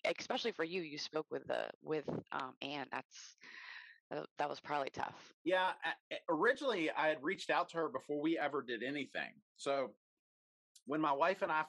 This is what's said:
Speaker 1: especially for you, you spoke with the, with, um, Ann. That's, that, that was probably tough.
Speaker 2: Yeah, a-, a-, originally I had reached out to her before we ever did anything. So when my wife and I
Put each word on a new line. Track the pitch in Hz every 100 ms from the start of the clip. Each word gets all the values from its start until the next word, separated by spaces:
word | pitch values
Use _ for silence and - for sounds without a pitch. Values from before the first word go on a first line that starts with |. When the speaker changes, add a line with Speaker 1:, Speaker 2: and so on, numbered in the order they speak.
| - 170
Speaker 1:
especially | - 240 233
for | -
you, | 165 185
you | 160 147
spoke | - 151 156
with | 139 135
the, | - 55 -
with, | 147 156 143 - -
um, | 143 131 127
Ann. | 135 147 127
That's, | 127 - - - - - - - - - - _
that, | 143 - -
that | 147
was | 143
probably | - 147 135
tough. | - - - - -
Speaker 2:
Yeah, | 156 185 185 -
a-, | - - _ 156
a-, | -
originally | 156 214 269 277 208 156
I | 135 156
had | 147
reached | 143 196 -
out | 156 175
to | 165
her | 156
before | 127 - 147
we | 156 165
ever | 147 143
did | 123 117
anything. | 123 147 131 90 67 - _ _
So | 143 139 123 - _ _ _ _ _ _ _ - -
when | 151
my | 156
wife | 139 165 190
and | 180
I | 156